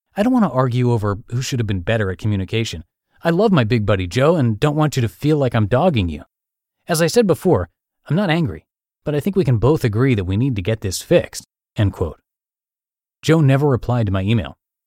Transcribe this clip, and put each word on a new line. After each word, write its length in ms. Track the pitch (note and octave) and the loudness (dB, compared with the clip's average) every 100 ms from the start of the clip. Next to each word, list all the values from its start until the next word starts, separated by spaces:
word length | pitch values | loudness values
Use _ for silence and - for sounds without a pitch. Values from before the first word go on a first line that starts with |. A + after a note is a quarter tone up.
| _ - | _ -2
I 60 | |
don't 120 | G#3+ | 0
want 120 | B3+ G3 | 2 2
to 60 | |
argue 400 | C3 C3 A#2+ B2 | 2 0 2 2
over 280 | A#2+ G#2 G2 - | 2 0 -4 -6
who 120 | A#2+ | -6
should 180 | C3 B2+ | -4 -4
have 80 | G#2+ | -2
been 120 | G2 | -4
better 320 | F2+ A#2 G2 | -2 -2 -2
at 60 | F2+ | -2
communication. 640 | G#2+ G#2 F#2+ A2+ A2+ E2 - _ _ _ | -2 -2 -2 -4 -4 -8 -16 _ _ _
I 60 | E3+ | -2
love 220 | E3+ A3 | 2 2
my 120 | F3+ | 2
big 220 | A2 A#2+ G#2 | 2 0 2
buddy 220 | G2+ F2+ | 0 0
Joe 280 | B2 C#3 F3 | 0 2 2
and 240 | A#2+ G#2 | 0 0
don't 160 | D3 D3 | 0 0
want 200 | D3+ C3 | 0 0
you 60 | |
to 60 | A2+ | -4
feel 300 | - C#3+ D#3 | -2 -2 0
like 180 | C3 A#2 | 0 0
I'm 120 | G#2 | 0
dogging 420 | B2 F3+ C3 F2 | 2 2 2 -2
you. 140 | D2 - _ _ _ _ _ - | -4 -14 _ _ _ _ _ -6
As 140 | E3 | -2
I 60 | E3+ | 0
said 180 | A#3+ G#3+ | 2 2
before, 440 | D#3 F#3 B2 F2 _ _ _ - | 2 2 0 0 _ _ _ -4
I'm 80 | D#3+ | -2
not 140 | G3+ | 0
angry, 380 | D#3+ C#3+ D#2 _ _ _ _ | 0 -2 -6 _ _ _ _
but 120 | - D3 | -6 -4
I 40 | |
think 160 | G3+ G3 | -2 0
we 100 | E3 | 2
can 120 | A#2 | 2
both 260 | A#2 D#3 | 2 2
agree 300 | B2 G#2 C3+ | 0 0 2
that 120 | A2 F2+ | 0 0
we 120 | G2 | -2
need 180 | C3+ G#2 | -2 -2
to 40 | |
get 200 | F#2 A2 | -4 -4
this 200 | G2 - | -4 -8
fixed," 460 | - E3 - - - _ _ - | 0 0 0 -12 -20 _ _ -2
end 180 | G2+ | -2
quote. 260 | - E2 - _ _ _ _ _ _ _ _ _ _ | -2 -6 -8 _ _ _ _ _ _ _ _ _ _
Joe 200 | - E3 | 0 2
never 260 | C#3+ C3+ D3 | 4 2 2
replied 380 | A#2+ - B2 G#2+ | 0 -2 -2 0
to 40 | |
my 100 | G2 | -2
email. 360 | F#2+ A#2 D2 - _ _ | 0 -2 -2 -12 _ _